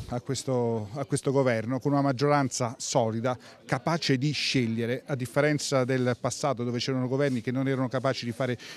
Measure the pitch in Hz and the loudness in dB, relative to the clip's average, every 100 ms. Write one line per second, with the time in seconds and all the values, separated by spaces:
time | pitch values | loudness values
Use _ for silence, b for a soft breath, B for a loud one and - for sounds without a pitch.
0 | - 123 - 127 - 127 117 113 104 139 | -8 -6 -4 -6 -2 0 0 -2 -4 -8
1 | 139 139 143 135 127 113 110 127 143 143 | -4 -2 2 4 4 2 0 -2 2 2
2 | 139 123 147 147 131 - 120 - - 139 | 2 2 2 4 2 -2 -4 -4 -2 2
3 | 113 110 127 123 B B - 131 160 165 | 2 2 -2 -4 B B -4 -2 0 0
4 | - 131 147 139 - 135 113 113 117 131 | 2 2 2 0 0 0 0 0 -2 -4
5 | - 131 127 143 147 147 - 135 127 131 | -4 -4 -2 2 2 2 2 2 2 2
6 | 123 120 127 - 147 117 120 120 - 131 | 2 0 -2 -2 -2 0 -2 -2 -2 -2
7 | 127 135 143 123 123 127 135 131 127 131 | 0 2 2 0 -2 0 0 0 0 0
8 | 131 120 120 - 127 123 B | 0 -2 -4 -2 -2 -4 B